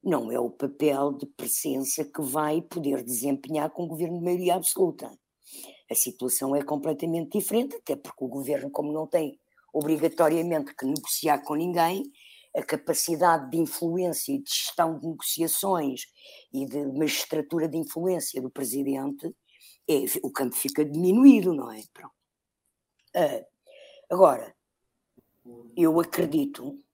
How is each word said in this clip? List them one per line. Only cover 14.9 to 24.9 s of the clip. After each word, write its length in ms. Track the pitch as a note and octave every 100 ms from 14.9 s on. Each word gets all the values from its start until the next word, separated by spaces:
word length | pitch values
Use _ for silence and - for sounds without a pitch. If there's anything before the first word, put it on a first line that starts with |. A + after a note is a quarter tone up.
| D#3+
de 80 | E3
negociações 1000 | D#3 - - E3 - G3 F3+ C#3+ B2 - _ - - _
e 140 | C3+
de 180 | C3+ C#3 C#3
magistratura 840 | C3+ D#3 - - D#3 D3 E3+ D#3+
de 80 | D#3+
influência 640 | D3 E3 F#3 F3 - C3+
do 80 | B2+
presidente, 840 | - B2+ C3+ C#3 C3+ C#3 C#3+ E3 - _ _ - - -
é, 140 | D3 B2 -
o 80 | C3
campo 240 | - B2+
fica 280 | - C3+ -
diminuído, 720 | D3+ D3+ F3+ G#3+ C4+ A#3 F3+
não 180 | D3+ A#2+
é? 100 | A2 -
Pronto. 200 | - - _ _ _ _ _ _ _ _ _ _
Ah, 300 | - D3+ - - _ _ - - - _
agora, 440 | F3+ F3 B2 - _ _ _ _